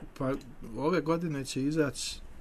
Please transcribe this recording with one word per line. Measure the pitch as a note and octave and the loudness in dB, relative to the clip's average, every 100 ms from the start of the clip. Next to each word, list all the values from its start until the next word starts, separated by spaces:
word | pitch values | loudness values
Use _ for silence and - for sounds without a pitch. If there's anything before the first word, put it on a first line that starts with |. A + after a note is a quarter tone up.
| - | -12
Pa | - C3 C3+ A#2+ - A#2 A2 | -4 -2 -2 -6 -12 -8 0
ove | D3+ F3+ | 2 4
godine | D3 E3+ F3 C#3 | 4 2 2 -2
će | C3 C3 | -2 0
izaći, | C#3 D#3+ C#3+ - - - - - | 2 4 4 2 -6 -6 -10 -10